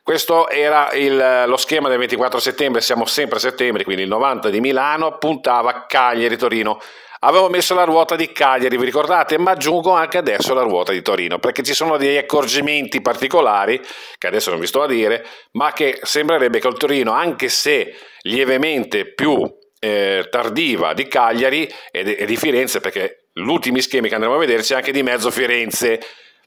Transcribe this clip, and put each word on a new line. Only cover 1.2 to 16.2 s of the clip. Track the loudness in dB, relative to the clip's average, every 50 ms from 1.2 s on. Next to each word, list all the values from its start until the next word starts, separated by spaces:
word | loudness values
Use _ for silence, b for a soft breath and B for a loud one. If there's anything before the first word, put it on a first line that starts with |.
| 4 4 4 4 4 2
lo | 2 0
schema | 0 0 0 0 2 2
del | 2 0
ventiquattro | 0 0 0 0 0 0 0 -2
settembre, | -2 -2 -2 0 0 0 0 0
siamo | 0 0 0 0 -2 -2
sempre | -2 -2 -2 -2 -2 -2
a |
settembre, | -2 -4 -2 -2 -2 0 0 -2 -2
quindi | -2 -4 -4 -2
il | -2
novanta | -2 0 0 0 -2 -2 -2 -2
di | 0 0
Milano | 0 0 0 0 0 0 0 0 -2 -4 -4 -2
puntava | -4 -4 -4 -2 0 0 2 2 2 0
a | -2 -4 -6 0
Cagliari-Torino. | 2 2 4 4 2 2 0 0 0 0 0 0 0 0 0 0 -2 B B B B B B B B B
Avevo | 2 4 6 6 4 4
messo | 2 0 0 2 2
la | 2 2
ruota | 4 4 4 4 2 0
di | -2 -2 -4
Cagliari, | 0 2 2 4 4 2 2 0 0 0
vi | 0
ricordate? | 0 0 0 0 2 2 2 2 2 0 2
Ma | 2 2
aggiungo | 0 0 0 -2 -2 0 2 2 4
anche | 2 2 0 -2 -2
adesso | 0 0 0 0 0 0 0
la | 0
ruota | 2 2 0 0 0 0
di | -2 -2
Torino, | -2 -2 -2 0 -2 -2 -4 -2
perché | -2 -2 -2 -2 -4
ci | -4 -4
sono | -2 0 0 0 0
degli | 2 0 0 0
accorgimenti | 0 0 0 0 0 0 -2 -2 0 0 0 -2 -2 -4 -4 -4
particolari, | -2 -2 -2 -2 -2 0 2 2 4 4 2 2 2 0 0 -2 B B B B B B B B
che | -6 -4
adesso | -2 -2 -2 -2
non | -2 -4
vi | -4 -2
sto | 0 0 0
a | 0
dire, | 0 0 2 2 0 -2 B B B B B B -4
ma | -2 -2 -2 0
che | 0 0 -2 -2 -2 -6
sembrerebbe | -4 -2 -2